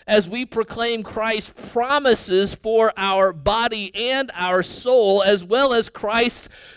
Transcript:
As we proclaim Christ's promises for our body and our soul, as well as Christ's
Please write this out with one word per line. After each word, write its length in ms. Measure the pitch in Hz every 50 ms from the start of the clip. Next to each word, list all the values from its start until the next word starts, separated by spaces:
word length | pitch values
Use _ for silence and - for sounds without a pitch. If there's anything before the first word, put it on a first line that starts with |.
| _
As 220 | - 214 214 190 165
we 180 | 196 240 254
proclaim 580 | - - 226 220 - - 226 226 233 233 226 214
Christ's 500 | - - 226 214 226 220 214 202 - - - - -
promises 840 | - 240 233 254 277 294 285 269 226 - - - 185 185 196 196 -
for 380 | - - 220 220 226 226 220 - -
our 340 | 190 196 190 190 190 190
body 640 | 180 160 139 170 202 226 233 240 226 220 202 190 -
and 340 | 202 233 240 262 269 269 240 -
our 280 | 175 180 185 185 185
soul, 640 | 175 - - - - 247 254 254 226 196 196 202 196
as 180 | 190 208 196
well 320 | 180 180 208 254 277 277 247
as 140 | 233 220 -
Christ's 640 | - - - 208 214 233 240 247 - - - - - - - - -